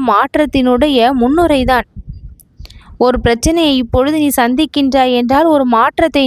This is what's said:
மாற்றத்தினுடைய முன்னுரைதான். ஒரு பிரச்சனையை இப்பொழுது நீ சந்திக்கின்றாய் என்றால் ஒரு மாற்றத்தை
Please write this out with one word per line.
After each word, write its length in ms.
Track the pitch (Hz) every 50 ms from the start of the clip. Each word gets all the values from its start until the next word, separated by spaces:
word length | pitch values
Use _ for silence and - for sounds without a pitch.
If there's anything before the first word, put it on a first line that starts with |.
| 269
மாற்றத்தினுடைய 1000 | 240 202 208 240 - - 311 302 262 - 269 254 254 247 247 285 302 277 240 226 247
முன்னுரைதான். 760 | 277 254 233 247 294 339 349 320 294 269 254 233 254 240 214 - _ - - - - - - - - - _ _ _ - - - - - - - - -
ஒரு 180 | 240 247 247 240
பிரச்சனையை 520 | 233 240 233 233 - 320 330 339 330 294 269
இப்பொழுது 400 | 254 247 233 - 254 262 285 311 311
நீ 100 | 294 285 254
சந்திக்கின்றாய் 800 | 269 240 240 254 262 311 294 - 294 277 269 247 269 254 254 247
என்றால் 280 | 240 247 233 269 285 330
ஒரு 200 | 330 311 285 269
மாற்றத்தை 580 | 247 233 226 247 294 - - 339 311 - 285 269